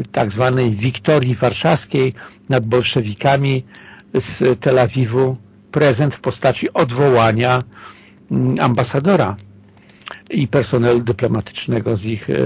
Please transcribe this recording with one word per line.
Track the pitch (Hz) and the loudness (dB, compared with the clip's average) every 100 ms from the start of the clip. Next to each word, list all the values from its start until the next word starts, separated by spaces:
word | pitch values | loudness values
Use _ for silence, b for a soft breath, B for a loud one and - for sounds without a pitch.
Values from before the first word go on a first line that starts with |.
| 135 | -4
tak | - 110 | -2 -2
zwanej | 104 127 127 123 | 0 0 0 0
wiktorii | 101 127 - - 151 127 117 | 0 -4 -4 0 2 2 0
warszawskiej | 127 98 160 165 - 143 131 - B B - | 0 0 0 0 0 -2 -2 -4 B B -2
nad | 131 113 | -2 2
bolszewikami | 123 120 135 107 104 139 139 139 131 - B B B B | 0 0 -2 -4 -2 0 2 2 -2 -4 B B B B
z | - - - 131 123 | -4 -4 -2 0 2
Tel | 143 127 | 2 2
Awiwu, | 120 131 120 123 131 131 - - - | 2 0 -2 0 0 -2 -10 -20 -6
prezent | 151 143 117 147 - | 0 2 2 0 -2
w | |
postaci | - - 135 123 151 | -6 -2 0 0 -2
odwołania, | - 147 120 143 120 113 110 123 127 127 B B B B B - | 0 0 2 4 4 4 2 2 0 -2 B B B B B -6
mm, | 131 127 127 | -2 0 0
ambasadora | 135 117 123 139 160 185 101 101 - - - B B B B B - | 0 0 0 0 2 2 0 -4 -12 -20 -20 B B B B B -8
i | - 131 | -4 0
personelu | 147 117 131 120 120 | 0 2 2 4 2
dyplomatycznego | 117 113 113 110 - - - 117 120 107 | 0 -2 -2 -2 -6 -10 -4 -4 -2 -4
z | 107 | -4
ich, | 107 - | -6 -4
e, | 131 | 0